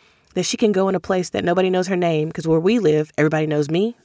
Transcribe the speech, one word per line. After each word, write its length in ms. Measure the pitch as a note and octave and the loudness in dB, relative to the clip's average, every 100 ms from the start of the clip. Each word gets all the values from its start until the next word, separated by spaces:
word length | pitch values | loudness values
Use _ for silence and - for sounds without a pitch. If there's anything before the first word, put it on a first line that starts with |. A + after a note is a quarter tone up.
| _ _ _ | _ _ _
that 100 | F#3 | -6
she 140 | F3+ - | -4 0
can 140 | G#3+ | 0
go 160 | F#3 F#3+ | 2 0
in 40 | F3+ | -2
a 40 | |
place 300 | - F#3 F3 | -2 -4 -2
that 120 | G3+ F3 | -2 0
nobody 240 | F3 F#3 | 0 0
knows 180 | F#3 F#3 | 0 -2
her 80 | F3+ | 0
name, 360 | F3 D#3 D#3 | 0 0 -2
'cause 160 | E3+ D#3+ | -4 0
where 120 | D#3+ | 2
we 200 | F3+ A#3 | 2 2
live, 320 | D#3 D3+ D3+ - | 2 2 0 0
everybody 300 | D3+ D#3 D#3 | 0 0 -2
knows 220 | D3+ D3 | -2 0
me. 240 | E3+ A3 - | 0 -2 -4